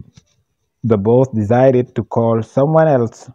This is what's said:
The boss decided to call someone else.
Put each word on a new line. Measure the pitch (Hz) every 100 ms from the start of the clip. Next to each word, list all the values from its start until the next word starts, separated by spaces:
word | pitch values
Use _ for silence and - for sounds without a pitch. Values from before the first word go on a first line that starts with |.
| - _ _ _ _ _ _ _
The | 113 107
boss | 104 123 135
decided | 110 101 120 135 123 123 -
to |
call | 101 120 117 113
someone | 110 - 143 160 160
else. | 131 113 - -